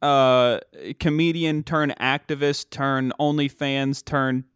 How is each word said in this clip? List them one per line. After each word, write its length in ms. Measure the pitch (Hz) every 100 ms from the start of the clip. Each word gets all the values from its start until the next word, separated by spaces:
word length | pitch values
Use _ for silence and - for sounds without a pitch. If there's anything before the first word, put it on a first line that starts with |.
uh, 560 | 143 139 131 127 123 113 - - 78 -
comedian 640 | 170 151 165 165 165 151
turned 320 | - 160 151 -
activist 680 | 127 143 - 147 147 147 -
turned 440 | - 139 135 131 -
OnlyFans 880 | 147 151 143 - 143 135 135 139 -
turned 380 | 147 131 131 127